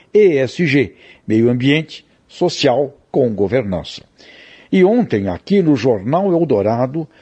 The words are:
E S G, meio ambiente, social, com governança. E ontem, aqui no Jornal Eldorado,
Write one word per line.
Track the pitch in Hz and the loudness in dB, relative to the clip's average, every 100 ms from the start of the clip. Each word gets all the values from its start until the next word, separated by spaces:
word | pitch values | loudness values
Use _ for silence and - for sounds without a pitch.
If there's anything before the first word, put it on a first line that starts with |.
| _ | _
E | 208 202 143 | 2 4 2
S | 131 - 170 | -2 -2 0
G, | 139 101 - - - - | 0 0 -6 -20 -18 -2
meio | 110 117 | 2 2
ambiente, | 123 131 151 151 - _ _ _ | 2 0 0 -2 -14 _ _ _
social, | - 175 - 139 123 139 - _ | -4 -4 0 0 0 -2 -6 _
com | 151 127 | -2 -2
governança. | 101 98 120 101 90 73 - - _ - - - - - | 0 -2 -2 -4 -6 -8 -16 -20 _ -20 -20 -20 -20 -2
E | 190 | 2
ontem, | 185 240 202 110 98 | 2 2 0 -2 -4
aqui | 87 - 202 | -6 -2 0
no | 165 139 | 2 2
Jornal | 123 110 101 160 196 | 2 -2 -2 -2 0
Eldorado, | 170 165 110 98 117 127 151 156 _ | 0 0 0 0 0 -2 -4 -10 _